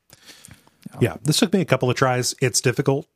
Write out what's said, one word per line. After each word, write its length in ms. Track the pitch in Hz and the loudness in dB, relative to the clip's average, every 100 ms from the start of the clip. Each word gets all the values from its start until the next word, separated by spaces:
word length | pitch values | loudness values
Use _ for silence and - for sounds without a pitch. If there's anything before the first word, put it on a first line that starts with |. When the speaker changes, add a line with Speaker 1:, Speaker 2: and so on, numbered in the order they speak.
| _ - - - - - _ _ - | _ -20 -20 -20 -20 -20 _ _ -20
Speaker 1:
Yeah. 40 | - | -2
Speaker 2:
Yeah, 160 | 117 - | -2 0
this 140 | 151 - | -2 0
took 140 | 202 | 2
me 100 | 196 | 0
a 40 | |
couple 240 | 156 131 123 | 0 0 2
of 60 | |
tries. 400 | 120 131 123 117 - | 2 2 2 -2 -2
It's 200 | 127 - | -2 0
difficult. 460 | 127 117 139 139 - | 0 0 0 -2 -6